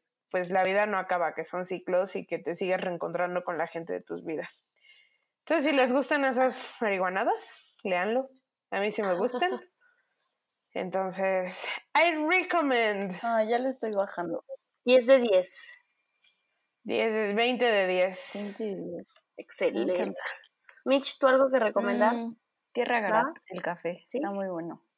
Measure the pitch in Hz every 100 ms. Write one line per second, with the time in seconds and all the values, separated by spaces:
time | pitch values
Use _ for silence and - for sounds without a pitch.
0 | _ _ _ 185 180 190 190 196 208 196
1 | 180 180 160 - 160 180 180 175 - 180
2 | 196 196 185 165 180 170 185 185 185 170
3 | 170 170 175 180 180 165 170 165 170 90
4 | - 170 - 156 127 - _ _ _ -
5 | _ _ _ _ - 330 285 277 254 254
6 | 269 302 269 247 262 220 - - 220 190
7 | 185 185 254 440 - - - _ 208 180
8 | 190 240 262 _ _ _ _ 196 202 208
9 | 202 180 233 247 359 247 - _ _ _
10 | _ _ _ _ _ _ _ - 190 185
11 | 190 175 190 185 185 185 - - - 285
12 | 339 311 302 370 359 349 294 247 220 202
13 | 196 180 233 226 220 240 262 254 226 202
14 | 196 - 175 - - 269 _ _ - 254
15 | 233 269 240 185 180 - - - _ _
16 | _ _ _ _ _ _ _ _ - 156
17 | 220 220 208 202 233 254 247 208 185 180
18 | 185 185 - 202 208 196 220 185 175 170
19 | - - _ - - - 180 175 - 185
20 | 196 - - - - _ _ - - 269
21 | 269 - 269 262 269 262 220 202 233 240
22 | 214 240 233 226 _ _ _ - 240 240
23 | 208 220 254 330 - 180 165 175 170 180
24 | - 247 277 196 190 175 170 156 _